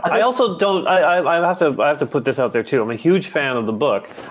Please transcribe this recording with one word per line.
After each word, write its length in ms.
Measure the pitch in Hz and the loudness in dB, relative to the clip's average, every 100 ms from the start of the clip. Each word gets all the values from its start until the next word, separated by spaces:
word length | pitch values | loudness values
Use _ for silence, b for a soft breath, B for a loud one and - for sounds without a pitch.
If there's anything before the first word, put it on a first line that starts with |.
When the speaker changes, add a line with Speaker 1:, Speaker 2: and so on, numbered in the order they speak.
Speaker 1:
I 20 | - | -2
Speaker 2:
I 40 | |
Speaker 1:
think 100 | 170 | 0
Speaker 2:
also 320 | 240 254 233 170 | 2 2 0 0
don't. 300 | 202 190 - | 0 0 2
I, 120 | 185 | 2
I, 360 | 160 180 160 170 | 4 2 2 2
I 40 | 175 | 0
have 120 | 185 | 2
to. 220 | 156 117 | 0 2
I 60 | 143 | 0
have 100 | 151 | 0
to 60 | |
put 180 | 127 139 | -2 -2
this 160 | 131 131 | -2 0
out 140 | 117 | 0
there 100 | 117 | -2
too. 180 | 110 131 | 0 -2
I'm 100 | 110 | -2
a 40 | |
huge 320 | 113 165 190 185 | -2 2 2 0
fan 300 | 156 135 123 | -2 -2 -2
of 80 | |
the 80 | 110 | -4
book. 360 | 107 143 98 - B | 0 0 0 -4 B